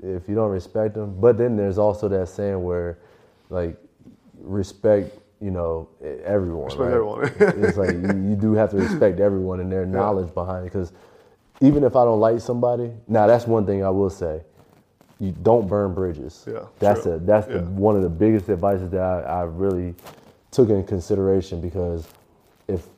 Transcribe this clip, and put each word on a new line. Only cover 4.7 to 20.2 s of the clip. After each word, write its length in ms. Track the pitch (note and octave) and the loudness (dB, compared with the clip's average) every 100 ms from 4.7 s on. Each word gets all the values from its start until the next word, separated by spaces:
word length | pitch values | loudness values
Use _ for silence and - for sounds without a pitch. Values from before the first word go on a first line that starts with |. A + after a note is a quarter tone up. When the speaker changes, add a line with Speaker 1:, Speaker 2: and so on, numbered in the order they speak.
| - A2 G#2 F2 - _ - | -2 2 2 0 -10 _ -12
Speaker 1:
you 120 | G2+ | -6
know, 360 | F#2 E2+ E2 D#2 _ | -4 -4 -4 -8 _
e-, 40 | D2+ C2 E2+ | -12 -10 -2
everyone. 400 | G#2 F2+ E2 C#2 | 0 0 -4 -6
Speaker 2:
Respect 160 | C#3 | -4
Speaker 1:
right? 120 | B2 | 0
Speaker 2:
everyone. 380 | A#2+ G#2+ A2 C3+ - | 0 0 -2 -4 2
<laughs> 280 | G3 G2+ G#2 | 2 4 0
Speaker 1:
It's 120 | G2 | 2
like 140 | F#2 | 0
you, 380 | F2 F#2+ G2 G2 | 0 -2 -2 -2
you 40 | G#2 | 0
do 160 | G#2+ | 2
have 200 | G#2+ G#2 | 2 2
to 60 | G2+ | 0
respect 440 | C#3+ F3 G#2+ F2+ | 0 2 2 4
everyone 400 | G2+ F#2+ F#2 F#2 | 0 0 -2 -4
and 100 | F#2 | -4
their 140 | F#2+ F#2 | -4 -2
Speaker 2:
Yeah. 60 | |
Speaker 1:
knowledge 420 | F#2 G#2 G2 F2+ | -2 0 -2 -4
behind 340 | F2+ F2 F#2 F2+ | -6 -6 -6 -8
it. 60 | |
'Cause 180 | G2 F2 - - _ _ _ _ - | -8 -8 -12 -20 _ _ _ _ 2
even 240 | C3+ D3 C3 | 4 4 4
if 100 | B2+ | 4
I 80 | |
don't 160 | A#2+ A2 | 4 4
like 220 | A2 A#2 | 2 2
somebody, 500 | - A#2+ A#2+ A#2+ A#2+ A2 - | -2 -2 0 0 -4 -10 -2
now 180 | A2 G#2+ | 4 6
that's 220 | A#2 A#2 | 4 4
one 180 | A2+ G2+ | 0 2
thing 160 | G2 | 0
I 80 | F#2+ | 0
will 200 | F#2+ G2 | 2 0
say. 320 | - E2+ D#2 - _ _ _ _ _ _ - | -2 -6 -8 -12 _ _ _ _ _ _ -10
You 100 | F#2+ E2 | -8 0
don't 260 | F#2+ A#2+ G2 | 4 4 4
burn 240 | G#2 G2+ | 0 -2
bridges. 520 | F2+ F#2 D2+ B1+ - - | -2 -4 -6 -12 -16 -14
Speaker 2:
Yeah, 140 | A2+ - - | -14 -14 -2
Speaker 1:
That's 240 | G2+ A2 | 2 2
Speaker 2:
true. 100 | G2 | 0
Speaker 1:
a, 40 | E2 | -2
that's 280 | F2+ G#2+ F#2+ | 2 2 2
the, 60 | F2+ | -4
Speaker 2:
Yeah. 60 | |
Speaker 1:
one 340 | F2 F#2+ G#2 G#2 | -4 0 2 4
of 60 | |
the 80 | F2+ | 0
biggest 400 | E2 G#2+ A2 F#2+ | 2 2 2 0
advices 400 | F#2 G2 G2 F#2 | -2 0 0 -2
that 120 | F#2 | -4
I, 200 | F#2 F2+ | -2 -2
I 220 | C#2+ F2 | -4 -4
really 520 | F2 E2 G2 F#2 F2+ F2 - - | -4 -2 -2 -2 -4 -10 -18 -20